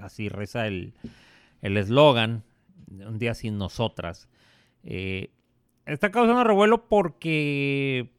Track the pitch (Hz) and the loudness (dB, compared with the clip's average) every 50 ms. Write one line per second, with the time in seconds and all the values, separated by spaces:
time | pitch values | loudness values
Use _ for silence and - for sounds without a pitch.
0 | 101 98 - - 107 101 90 101 104 - - 120 110 107 95 90 95 101 - _ | -18 -16 -12 -8 -8 -8 -6 -8 -10 -8 -6 -6 -4 -4 -6 -6 -8 -12 -16 _
1 | - - - _ _ _ _ _ _ _ _ _ - 98 98 104 95 104 120 143 | -20 -20 -20 _ _ _ _ _ _ _ _ _ -6 -2 -2 0 0 2 6 6
2 | 151 147 123 117 110 113 117 110 - _ _ _ _ _ _ - - - 95 95 | 6 6 6 4 0 -2 -4 -8 -10 _ _ _ _ _ _ -20 -20 -20 -20 -18
3 | 98 110 110 104 117 117 113 - - 110 104 101 95 90 - - 113 107 - - | -14 -12 -8 -4 -4 -4 -4 -6 -6 -6 -6 -4 -6 -6 -4 -4 -4 -4 -4 -8
4 | - 85 - - _ _ _ _ _ _ _ _ _ _ _ _ - - - 92 | -10 -10 -12 -12 _ _ _ _ _ _ _ _ _ _ _ _ -14 -12 -10 -8
5 | 95 95 95 95 - - _ _ _ _ _ _ _ _ _ _ _ - 151 - | -6 -6 -6 -8 -10 -12 _ _ _ _ _ _ _ _ _ _ _ -10 -6 -4
6 | 208 196 202 247 233 226 240 247 240 220 202 196 208 214 226 226 _ - 214 202 | -4 -2 2 2 4 4 4 4 4 4 6 6 6 6 4 2 _ 0 2 2
7 | 175 160 - _ - 165 160 151 147 147 143 139 139 139 139 139 139 139 131 127 | 2 0 -6 _ -4 -2 -2 0 0 -2 -2 -2 -2 -2 -2 -2 -2 -2 -2 -4
8 | 120 - _ | -4 -6 _